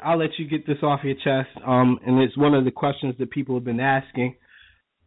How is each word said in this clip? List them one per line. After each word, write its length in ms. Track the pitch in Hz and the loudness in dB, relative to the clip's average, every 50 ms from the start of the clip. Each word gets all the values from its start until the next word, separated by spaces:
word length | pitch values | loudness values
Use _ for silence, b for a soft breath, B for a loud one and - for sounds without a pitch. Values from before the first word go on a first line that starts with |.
I'll 160 | - 156 170 165 | -4 -2 0 0
let 120 | 160 156 - - | 0 -2 -4 -6
you 100 | 160 143 | -6 -4
get 180 | 156 147 - | -6 -4 -2
this 120 | 151 147 147 | -4 -4 -2
off 180 | 151 147 143 135 143 | 0 0 0 0 -2
your 100 | 135 135 | -4 -4
chest. 420 | 135 - 143 135 131 127 - - - - | -2 -2 0 0 0 -2 -4 -10 -8 -2
Um, 360 | 131 127 127 127 127 123 - - | 0 2 4 4 4 2 2 0
and 160 | 120 127 131 | 2 2 4
it's 160 | 131 117 - | 2 2 2
one 180 | 139 143 147 147 | 2 4 4 4
of 100 | 135 127 | 4 2
the 80 | 127 | 0
questions 420 | - - 151 143 139 - 151 131 117 123 | -2 -2 -2 -4 -2 -4 -6 -6 -6 -6
that 120 | 127 120 | -8 -6
people 240 | - 147 131 131 127 | -6 -6 -4 -4 -4
have 100 | 123 123 | -4 -4
been 140 | 123 117 117 | -4 -4 -2
asking. 560 | 131 139 135 135 135 - - 127 123 127 - _ b b b b b b b b b b _ _ _ | 0 0 0 0 -2 -4 -4 -4 -4 -4 -4 _ b b b b b b b b b b _ _ _